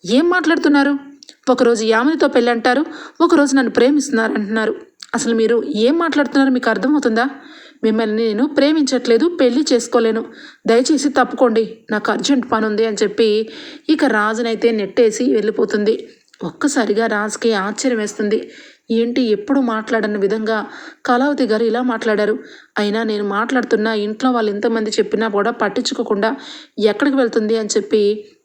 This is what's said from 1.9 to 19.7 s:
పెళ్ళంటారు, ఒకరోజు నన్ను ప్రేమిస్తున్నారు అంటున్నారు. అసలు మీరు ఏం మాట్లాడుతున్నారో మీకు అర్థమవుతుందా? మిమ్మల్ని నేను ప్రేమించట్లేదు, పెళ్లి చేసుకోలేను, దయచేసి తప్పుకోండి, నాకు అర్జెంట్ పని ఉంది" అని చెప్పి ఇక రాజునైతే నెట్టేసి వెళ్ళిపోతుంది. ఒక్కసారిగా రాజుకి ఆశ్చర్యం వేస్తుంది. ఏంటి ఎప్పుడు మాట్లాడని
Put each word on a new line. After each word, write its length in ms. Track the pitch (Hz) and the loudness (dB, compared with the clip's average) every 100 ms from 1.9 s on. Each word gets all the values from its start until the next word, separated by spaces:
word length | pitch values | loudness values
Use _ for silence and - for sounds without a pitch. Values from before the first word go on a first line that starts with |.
| 220 254 320 302 | 2 2 2 2
పెళ్ళంటారు, 580 | 269 240 233 254 247 320 - - _ | 2 0 0 0 0 -2 -8 -20 _
ఒకరోజు 340 | 330 339 285 269 | 2 4 4 2
నన్ను 160 | 240 | 2
ప్రేమిస్తున్నారు 640 | - 247 294 269 226 220 | 2 4 2 0 -2 0
అంటున్నారు. 420 | 220 202 220 214 - - _ - 233 | -2 -2 -2 -2 -4 -12 _ -8 -6
అసలు 200 | 220 226 | -2 0
మీరు 280 | 220 233 - 208 | 2 0 -2 0
ఏం 220 | 233 330 | 2 2
మాట్లాడుతున్నారో 540 | 339 294 - 285 269 | 0 0 2 2 2
మీకు 180 | 247 233 | 2 0
అర్థమవుతుందా? 560 | 214 247 294 254 220 262 - - - - _ | 0 2 2 2 0 -2 -4 -20 -20 -20 _
మిమ్మల్ని 340 | 220 220 220 214 | 0 0 0 0
నేను 300 | 226 208 285 | 0 0 0
ప్రేమించట్లేదు, 800 | 285 277 311 269 254 247 226 339 | 2 2 2 2 0 2 2 2
పెళ్లి 380 | 349 262 240 294 | 2 2 2 2
చేసుకోలేను, 480 | 240 220 240 226 220 - - - - - | 0 2 0 2 -2 -6 -14 -20 -8 2
దయచేసి 420 | 233 254 302 285 | 2 4 0 2
తప్పుకోండి, 540 | 269 247 - 247 220 220 - - | 0 0 2 2 2 -2 -8 -6
నాకు 200 | 214 214 | -4 -2
అర్జెంట్ 340 | 214 196 277 - | -2 0 0 0
పని 140 | 220 220 | -2 0
ఉంది" 200 | 214 226 | 0 -2
అని 120 | 208 | 0
చెప్పి 240 | 208 208 226 214 220 - - - - | -2 2 2 2 -2 -10 -18 -14 -2
ఇక 160 | 311 - | 0 2
రాజునైతే 680 | 214 208 220 233 220 233 | 2 0 -2 -4 0 0
నెట్టేసి 520 | 220 196 - 233 214 254 | 0 -2 2 2 2 0
వెళ్ళిపోతుంది. 600 | 240 208 208 226 208 208 226 - - _ _ | 0 0 -2 -2 0 0 -2 -6 -20 _ _
ఒక్కసారిగా 640 | 175 - 190 - - 208 226 | -12 -4 -2 0 0 0 0
రాజుకి 460 | 208 208 - 233 | -2 -4 -2 0
ఆశ్చర్యం 460 | 208 190 214 269 233 | 0 -2 -4 -2 -2
వేస్తుంది. 400 | 208 - 208 220 - - - _ _ | -4 -4 -2 -2 -4 -18 -20 _ _
ఏంటి 300 | 226 233 247 | -2 0 0
ఎప్పుడు 380 | 240 202 208 277 | 0 -2 0 0
మాట్లాడని 580 | 247 | 0